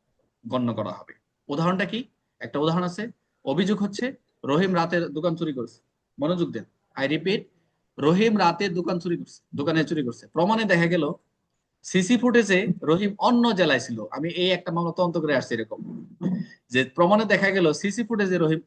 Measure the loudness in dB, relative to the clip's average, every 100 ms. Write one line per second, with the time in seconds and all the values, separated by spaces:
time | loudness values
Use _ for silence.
0 | _ _ _ _ -6 -4 -2 -4 -6 -8
1 | -16 -20 _ _ -8 -2 0 0 -2 -6
2 | -10 _ _ -18 -8 -2 0 0 -2 -6
3 | -12 -12 _ _ -4 0 0 0 -2 -4
4 | -6 -8 _ _ -2 0 2 0 0 -2
5 | -2 -2 -2 -2 -4 -6 -10 -14 _ _
6 | _ -6 -2 -2 -2 -6 -12 _ _ -6
7 | -2 -2 -2 -4 -6 _ _ _ _ -2
8 | 2 4 4 4 2 2 -2 -2 -4 -4
9 | -4 -6 -8 -18 _ -4 0 0 0 -2
10 | -4 -8 -8 0 2 2 4 4 4 2
11 | -2 -6 _ _ _ _ _ _ -2 0
12 | 2 2 4 4 4 2 2 -2 0 2
13 | 0 0 2 4 4 4 2 2 -2 -8
14 | -8 -6 -6 0 0 0 -2 -4 -4 0
15 | 0 0 0 0 0 -6 -6 -10 -12 -14
16 | -16 -8 -4 -4 -8 -14 -4 -2 -2 2
17 | 4 4 4 2 2 2 2 2 -2 -4
18 | -4 -2 0 2 2 0